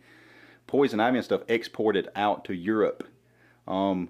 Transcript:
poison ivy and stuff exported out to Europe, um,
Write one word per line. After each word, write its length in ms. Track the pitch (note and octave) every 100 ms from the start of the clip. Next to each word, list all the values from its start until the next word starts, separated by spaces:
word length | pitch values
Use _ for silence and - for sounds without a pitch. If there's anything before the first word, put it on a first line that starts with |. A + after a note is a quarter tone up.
| - - - - - - -
poison 340 | B2+ C#3 G#2+
ivy 180 | A#2 B2+
and 80 | -
stuff 160 | G2 -
exported 640 | A#2 - - A2 G2 - G2+
out 300 | G#2 - -
to 80 | F#2+
Europe, 480 | F2 A2 G2 - - - _ _ _ _ -
um, 420 | F#2 G2 F#2 F2